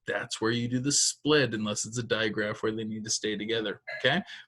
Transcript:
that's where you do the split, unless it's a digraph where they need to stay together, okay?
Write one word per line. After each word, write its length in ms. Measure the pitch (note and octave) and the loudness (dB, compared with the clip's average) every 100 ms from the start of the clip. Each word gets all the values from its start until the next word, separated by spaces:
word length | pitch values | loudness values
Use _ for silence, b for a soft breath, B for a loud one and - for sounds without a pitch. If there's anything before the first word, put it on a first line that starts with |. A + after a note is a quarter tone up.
| - | -6
that's 340 | G2+ A2 - | -6 -4 -2
where 100 | A2 | 0
you 160 | A#2+ A#2+ | 2 0
do 120 | B2+ | 0
the 120 | C3+ | 2
split, 600 | C#3+ - - D3 D3+ B2+ | 2 2 0 4 4 4
unless 320 | G#2+ G#2+ G#2 - | 0 -2 -2 -4
it's 140 | A#2 | -6
a 40 | |
digraph 600 | A#2 A2 A2 G#2+ G#2 G#2+ | -2 0 0 0 -2 -2
where 80 | A2+ | -2
they 120 | A2 | -2
need 200 | A2 A2 | -4 -6
to 60 | G#2+ | -4
stay 280 | - G#2+ G#2 | -2 -2 -2
together, 440 | G#2+ A2+ G#2+ - - - | -2 0 -2 -6 -8 0
okay? 220 | B2+ D3+ B B | 2 2 B B